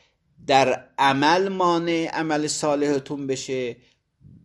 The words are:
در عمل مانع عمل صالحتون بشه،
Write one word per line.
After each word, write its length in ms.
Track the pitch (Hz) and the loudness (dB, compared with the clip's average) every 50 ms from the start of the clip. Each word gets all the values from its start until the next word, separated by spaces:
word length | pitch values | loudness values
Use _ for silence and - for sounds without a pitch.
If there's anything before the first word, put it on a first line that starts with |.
| _ _ _ _ _ _ _ - - | _ _ _ _ _ _ _ -8 0
در 380 | - 139 135 135 127 123 - - - _ - | 4 4 6 6 4 2 -2 -4 -8 _ 0
عمل 500 | 135 139 135 135 143 151 170 185 196 196 | 2 2 2 2 2 2 4 2 2 0
مانع 580 | 190 190 180 175 175 170 170 170 165 165 165 | 0 0 2 2 2 0 0 -2 -2 -2 -4
عمل 400 | - - 151 160 160 151 151 151 | -4 -4 -6 -4 -2 -2 -2 -2
صالحتون 800 | 151 147 - - 151 143 143 143 147 147 139 139 - 151 143 143 | -4 -4 -4 -2 0 0 0 0 0 0 -2 -4 -6 -10 -8 -6
بشه، 500 | 135 135 131 - - 131 131 127 120 117 - _ _ _ _ _ _ _ _ - - - - | -6 -6 -6 -6 -6 -6 -6 -6 -6 -8 -12 _ _ _ _ _ _ _ _ -20 -20 -20 -20